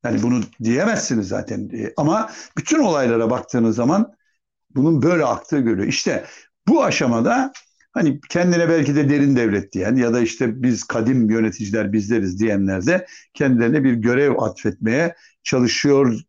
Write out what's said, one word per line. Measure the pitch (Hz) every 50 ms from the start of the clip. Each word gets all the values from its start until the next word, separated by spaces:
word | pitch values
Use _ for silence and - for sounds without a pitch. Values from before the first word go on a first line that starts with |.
| -
Yani | 123 110 107
bunu | 104 120 123 123 104 - _ _
diyemezsiniz | 113 110 120 135 185 233 220 - - - 131 113 101 90
zaten. | 101 101 - - 110 101 104 - -
E, | 113 107 107 -
ama | - 147 151 180 220 226 - - - - - _ -
bütün | - - 311 320
olaylara | 277 202 160 143 131 117 117 113 113 110
baktığınız | 123 123 - - - 123 117 113 107
zaman | 113 117 131 165 202 226 - - _ _ _ _ _ _ _ _ _ _ _ _
bunun | 131 131 160 165 139
böyle | 120 165 180 165 151
aktığı | 123 104 - - - 160 143
görülüyor. | 127 117 110 92 101 -
İşte | - - - - 139 - - - - - - _ _ _ _ -
bu | 285 311 -
aşamada | 202 127 - 151 123 117 113 117 117 117 131 262 269 - - _ _ _ _ _ _
hani | _ - 190 147 131 - - -
kendine | - 175 175 180 175 170 170 160
belki | 165 165 143 131 143
de | 151 147 135
derin | 147 143 139 143 139
devlet | 123 117 110 101 101 - -
diyen | - 92 92 104 123
ya | 131 120 117 117
da | 123
işte | 117 113 - - 135 117 110 131
"Biz | 120 127 120 101 -
kadim | - - 120 110 120 131 127 113 107
yöneticiler | 110 117 113 107 98 - 110 98 104 110 104 101
bizleriz." | 101 110 101 101 120 110 98 95 90 98
diyenler | 110 113 104 101 98 95 95 95 90
de | 135 175 185 185 - - - - _ _
kendilerine | - 147 135 127 117 117 117 151 151 135
bir | 135
görev | 120 117 107 120 123 127 143 143 120 -
atfetmeye | 113 107 92 - - 104 98 - - 110 117 139 170 175 - _ _ - _ _
çalışıyor | _ - - 131 123 113 - - - 143 143 139 139 123 113 110 -